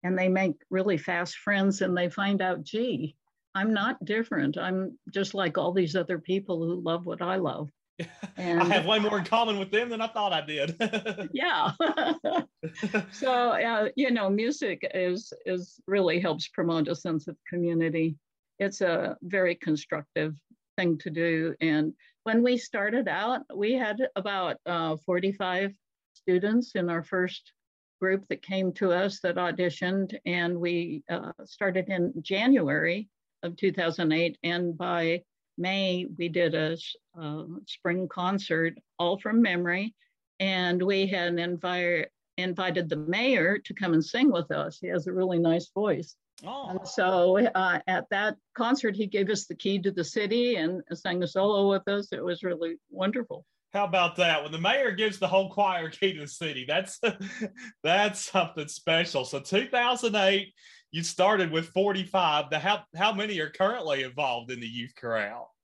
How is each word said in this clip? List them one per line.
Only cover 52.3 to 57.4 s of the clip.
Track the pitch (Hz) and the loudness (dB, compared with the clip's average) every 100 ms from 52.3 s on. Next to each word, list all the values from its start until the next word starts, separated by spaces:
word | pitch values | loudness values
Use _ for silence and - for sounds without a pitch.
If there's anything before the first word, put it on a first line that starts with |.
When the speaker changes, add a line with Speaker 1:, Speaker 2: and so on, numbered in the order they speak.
| 170 | -4
Speaker 1:
really | 185 170 165 170 _ | -4 -4 -4 -6 _
wonderful. | 233 190 254 233 - - _ _ | -2 -2 -2 -6 -12 -16 _ _
Speaker 2:
How | 202 202 | -2 0
about | 185 175 175 | 2 2 2
that? | 175 156 | 2 2
When | 147 | -2
the | 160 | -2
mayor | 180 269 254 | 0 2 2
gives | 190 220 196 | 0 -2 0
the | 185 | 2
whole | 190 190 | 4 2
choir | 202 202 180 160 | 2 2 0 -4
key | - 196 | -2 -2
to | 160 | -2
the | 147 | -10
city, | - 160 135 127 | -8 -6 -6 -2
that's, | 156 190 - 233 - 196 - | -2 -2 -2 -2 -2 -10 -8